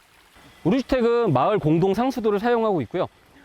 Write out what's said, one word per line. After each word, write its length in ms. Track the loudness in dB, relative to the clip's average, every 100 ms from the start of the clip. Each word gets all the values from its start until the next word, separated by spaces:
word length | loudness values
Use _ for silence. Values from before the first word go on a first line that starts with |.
| _ _ _ -20 -20 -6
우리 180 | -2 -2
주택은 520 | 0 0 0 0 0
마을 260 | 2 2 0
공동 340 | 0 2 2
상수도를 460 | 0 -2 -2 -2 0
사용하고 420 | 0 0 0 -2
있고요. 260 | -4 -4 -6 _ _ -20